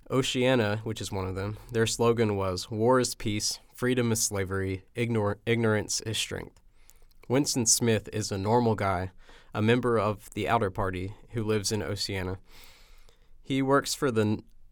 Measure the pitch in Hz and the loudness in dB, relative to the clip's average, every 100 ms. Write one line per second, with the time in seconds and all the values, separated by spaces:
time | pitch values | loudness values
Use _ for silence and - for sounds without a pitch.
0 | - 127 131 127 123 127 107 107 113 107 | -4 0 0 2 2 4 2 0 -4 -8
1 | 92 101 92 95 101 107 - 113 113 - | -6 -6 -4 -4 -6 -8 -4 0 0 2
2 | 117 117 107 101 95 90 - 107 117 127 | 2 4 2 0 -2 -4 -4 0 4 4
3 | 123 - 110 104 - - _ - 127 127 | 2 -2 -4 -2 -4 -6 _ -4 -2 0
4 | 117 110 - 101 92 98 95 95 - - | 0 0 -2 -2 -2 -2 -2 -4 -8 -6
5 | 117 113 101 101 - 117 113 107 87 - | -2 0 0 -2 -2 2 2 2 0 -6
6 | 110 107 - 92 50 - - - - - | -4 -6 -4 -8 -10 -16 -20 -20 -20 -20
7 | - - - 127 147 135 113 - 117 107 | -20 -16 -2 0 0 0 2 2 2 0
8 | 95 107 101 101 104 120 117 104 101 90 | 0 -6 -4 -4 2 2 4 2 0 -2
9 | 92 - - - - 113 107 123 123 113 | -4 -10 -20 -20 -10 0 4 4 4 2
10 | 101 104 - - 92 113 101 95 98 90 | 2 -2 -6 -4 0 2 0 -2 -4 -2
11 | 95 - - 113 107 107 98 107 78 101 | -6 -10 -10 -4 0 0 0 -2 -4 -6
12 | - 98 92 95 - - - - - - | -4 -4 -6 -8 -12 -20 -20 -20 -20 -20
13 | - - - - - 135 135 139 - - | -20 -20 -20 -16 -4 -2 2 2 2 -2
14 | 139 110 107 107 - - - | 0 2 2 0 -4 -20 -16